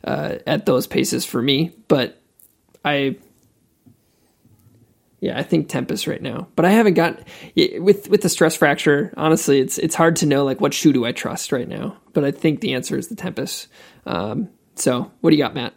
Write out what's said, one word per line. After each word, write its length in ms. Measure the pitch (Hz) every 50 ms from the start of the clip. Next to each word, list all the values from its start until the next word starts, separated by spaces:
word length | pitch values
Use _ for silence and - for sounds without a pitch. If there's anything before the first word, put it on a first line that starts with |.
| -
uh, 300 | - - 147 151 - - - -
at 200 | - 156 - -
those 200 | - 139 127 -
paces 400 | - - 139 165 - 127 123 -
for 160 | - - 123
me. 300 | 117 143 139 135 165 165 - _ _
But 340 | _ 151 139 120 - - _ _ _ _ _ - _ _ _ _ _ _ _ _
I, 300 | 147 147 139 139 135 131 - _ _ _ _ _ _ _ _ _ _ _ _ _ - _ _ _ _ _ _ _ _ _ _ _ _ _ _ _ _ _ _ _ _ _ _ _ _ _ _
yeah, 180 | - - - -
I 40 | 175
think 260 | - - 160 151 -
Tempest 360 | - 131 127 - - - -
right 140 | 156 156 -
now. 260 | - 131 117 - - - _
But 100 | - 165
I 60 | 180
haven't 240 | 202 226 233 208 175
got, 240 | 165 165 165 - - - - - - - - _
y-, 220 | - 80 - - 95
with, 300 | 175 196 202 - - -
with 120 | 202 202
the 80 | - 175
stress 280 | - - 175 160 160
fracture, 560 | - 156 143 143 143 - 156 143 143 147 185 -
honestly, 440 | - 151 156 160 156 - - 139 139
it's, 160 | 131 - -
it's 180 | - - 160 -
hard 220 | - 165 165 170
to 80 | - -
know, 180 | 147 139 139 143
like, 160 | 135 131 -
what 140 | - 143 139
shoe 180 | - - 156
do 140 | 131 127 117
I 80 | 117 123
trust 380 | - - - 165 - - - 147
right 140 | 123 120
now. 300 | - - - - - - - _ _
But 140 | _ - 143
I 60 | -
think 280 | - - - 160 151 135
the 140 | - 180 135
answer 240 | - - - -
is 100 | 139 -
the 80 | - 226
Tempest. 520 | - - 180 - - 139 - - - - _ _ - - - _ _ _
Um, 440 | - - 85 95 107 110 135 214 - _ _ _ _ _
so 360 | - - 135 127 123 - - _ _
what 80 | - 165
do 80 | 156
you 60 | 147 139
got, 120 | 117 -
Matt? 180 | 131 120 113 _